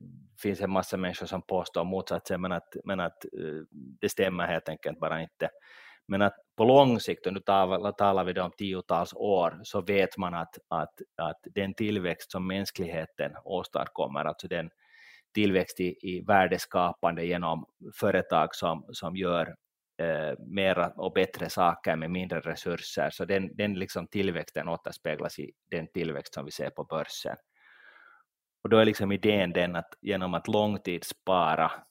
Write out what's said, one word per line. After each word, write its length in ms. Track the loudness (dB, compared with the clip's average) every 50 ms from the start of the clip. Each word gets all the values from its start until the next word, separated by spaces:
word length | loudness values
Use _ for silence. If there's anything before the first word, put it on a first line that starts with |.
| -12 -20 -20 -20 -20 -20 _ -6 -2
finns 180 | -2 -2 0
en 100 | -2 0
massa 260 | 0 0 0 0 -2
människor 300 | -2 -2 -2 -4 -6 -8
som 160 | -6 -6 -8 -6
påstår 420 | -2 -2 -2 -2 -2 -2 -2 -2
motsatsen, 560 | 0 -2 -4 -4 -2 -4 -6 -4 -4 -4 -4
men 120 | -2 -4 -4
att, 240 | -4 -6 _ -14 -12 -6
men 160 | -6 -4 -2
att, 240 | -2 -4 -6 _ -16
eh, 420 | -14 -10 -8 -8 -6 -8 -8 -10 -12 _ -20 -18 -18 -14 -4
det 80 | -4 -4
stämmer 380 | 0 2 0 0 2 0 -2
helt 220 | 0 -2 -2 -2 -4
enkelt 320 | -10 -6 -6 -8 -6 -4
bara 220 | -4 -4 -2 -4 -6
inte. 280 | -8 _ -6 -6 -6 -6 -8 _ -20 -20 -20 -20 -20 -20 _ _
Men 160 | -4 0 2 2
att 140 | 2 2 -2 _ _ _
på 80 | 2 6
lång 360 | 8 10 10 10 8 6 2
sikt, 260 | 0 -2 -6 -4 -2
och 60 | -4 -4
nu 80 | -4
talar, 520 | 0 2 4 4 4 4 2 0 0 -2 0
talar 320 | 2 4 4 4 4 0
vi 80 | 0 0
då 100 | -2 -2
om 100 | -4 -4 -6
tiotals 560 | -6 -4 -4 -4 -2 0 0 0 0 -2 -4
år, 460 | -6 0 2 2 4 4 2 0 -4 -14
så 180 | -6 -6 -4
vet 360 | -2 2 4 4 4 2 2
man 180 | -4 -4 -4 -2
att, 240 | -4 -6 -6 -10 -20 _ -4
att, 260 | -2 -2 -2 -4 _ -14 -18 _ _
att 240 | -6 -6 -6 -6 -8 -12
den 320 | -8 -4 -4 -4 -4 -2
tillväxt 560 | -2 -2 0 0 0 0 -2 -2 -4 -6 -10
som 160 | -8 -6 -4
mänskligheten 880 | -2 -2 -2 -4 -4 -6 -6 -6 -4 -4 -6 -6 -8 _ -6 -6 -6 -6 -10 -10
åstadkommer, 800 | -4 -4 -4 -4 -4 -4 -4 -6 -4 -4 -4 -4 -2 -2 -2 -2
alltså 240 | -2 -4 -6 -8 -6
den 220 | -4 -4 -6 -6 _ _ _ _ _ -20 -20 -20 -20 -20 _ _ 0
tillväxt 460 | 2 4 4 4 4 2 0 -2 -4
i, 160 | -2 -2 -2 -4 -8
i 180 | -8 -8 -6
värdeskapande 1040 | 0 4 6 6 6 6 4 0 -2 -2 0 2 2 2 0 0 -2 -2 0 0 -2
genom 420 | -2 -2 0 0 -2 -2 -2 -4 _ _ _ -18 -18 -10
företag 600 | -2 0 2 2 2 2 4 4 4 4 2 0
som, 320 | -2 -2 -2 -2 -2 -6 -12 -14
som 240 | -8 -8 -6 -4
gör, 380 | -2 0 0 0 0 0 -2 -6 -16 _ _ _ _ _ _ _ -6
eh, 400 | -2 -2 0 0 -2 -4 -4 -6
mera 500 | -8 -8 -2 0 2 2 4 2 2 -2
och 240 | -2 -4 -6 -2 2
bättre 380 | 2 2 2 0 -6 -8 -6
saker 460 | 0 2 2 2 2 2 0 -2 -2
med 140 | -2 -2 -4
mindre 300 | -4 -4 -4 -4 -4 -4
resurser, 680 | -4 -6 -8 -6 -4 -6 -6 -6 -6 -8 -4 -2 -2 -2
så 140 | -2 -4 -4
den, 320 | -2 0 -2 -2 -2 -4
den 180 | -4 -2 -2 -2
liksom 320 | -2 -4 -6 -6 -8 -8
tillväxten 640 | -6 -2 -2 0 0 0 -2 -6 -6 -6 -6 -4 -4
återspeglas 680 | -6 -6 -6 -10 -12 -8 -6 -6 -4 -4 -4 -8 -8 -8
i 140 | -12 -12 -12 _ _ -8
den 160 | -8 -8 -6
tillväxt 480 | -6 -6 -4 -4 -4 -4 -6 -8 -10 -12
som 100 | -12 -12
vi 60 | -10
ser 200 | -8 -6 -8 -8
på 140 | -6 -8 -10
börsen. 520 | -6 -4 -6 -6 -6 -8 -10 -8 -8 -10 -10 _ _ _ _ _ _ -20 -20 -20 -20 -20 -20 -20 -20 -20 _ _ _ _ _ _ _ _ _ 0
Och 80 | 6
då 80 | 8 8
är 60 | 8
liksom 280 | 8 6 2 0 0 0
idén 400 | 2 4 4 4 4 4 2 2
den 240 | 2 0 2 0
att 180 | -4 -6 -8 -14 _
genom 340 | -4 -4 -2 -2 -2 -2 -2
att 140 | -4 -2 2
långtidsspara 1200 | 2 4 4 4 0 -2 -4 -4 -6 -4 -6 -10 -14 _ 0 2 4 4 4 4 4 4 2 2 0 -4 -14 _